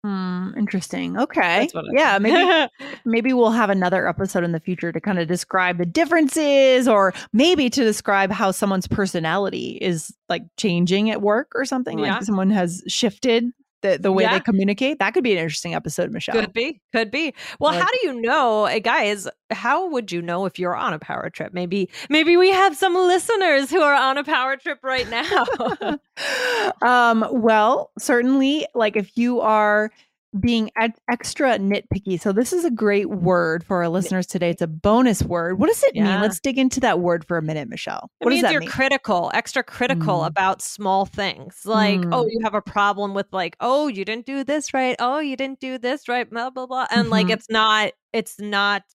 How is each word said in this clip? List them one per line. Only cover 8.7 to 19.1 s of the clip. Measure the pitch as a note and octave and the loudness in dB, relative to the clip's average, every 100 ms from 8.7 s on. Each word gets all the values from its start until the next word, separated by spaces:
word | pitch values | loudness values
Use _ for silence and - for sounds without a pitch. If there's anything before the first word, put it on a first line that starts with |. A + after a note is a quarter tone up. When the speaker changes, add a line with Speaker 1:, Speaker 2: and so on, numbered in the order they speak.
| F#3+ F#3 | 0 -2
Speaker 1:
personality | - F#3+ F3+ D#3+ F3+ G3 F#3 - - | -2 -2 -2 -2 -2 -2 -4 -8 -6
is, | F#3 E3 - - _ | -4 -4 -6 -18 _
like, | E3+ - - | -6 -6 -4
changing | A3 F3 F3 G3 G#3+ | 0 2 2 2 2
at | G#3+ | 0
work | G3+ G#3+ D4+ | 0 0 0
or | - | -4
something. | C4 C4 B3+ - | -4 -4 -4 -4
Speaker 2:
Yeah. | G#3 | -2
Speaker 1:
Like, | A3+ | -2
someone | G3 G3+ F#3+ | 0 2 2
has | G#3 F3+ F3+ - | 2 0 -4 -6
shifted | - G3 G3 C4 A#3 A#3+ - _ _ | -2 -2 -2 0 2 0 -8 _ _
the, | G3 D#3+ | -2 0
the | G3 | 2
way | F#3+ | 2
Speaker 2:
Yeah. | G3+ | 4
Speaker 1:
they | C4 | 2
communicate. | - F#3+ G3 G3+ C4 D4+ | 2 2 2 0 -2 0
That | G3 | 0
could | C#4+ | 0
be | B3 | 0
an | F#3 | 0
interesting | D#3+ D3+ F3 | 0 -4 -6
episode, | E3 - D3 F3 | -6 -6 -4 -4
Michelle. | - - A3+ | -4 -4 -4
Speaker 2:
Could | G#3 | -2
be. | A3 C4 D#4 _ | -4 -6 -6 _
Could | A#3 A3+ | -4 -2
be. | B3+ D#4+ - - - | -4 -6 -8 -18 -2
Well, | D4 | 0
Speaker 1:
I | E4+ | 2
like | |
Speaker 2:
how | F#4 | 0
do | B4+ | 0
you | G4+ B3 | -2 -2
know, | A3+ D4 B3+ G#3+ G3+ | 0 2 2 2 0
uh, | F#3+ | 0
guys, | G#3 C#4+ G#3+ | 0 0 0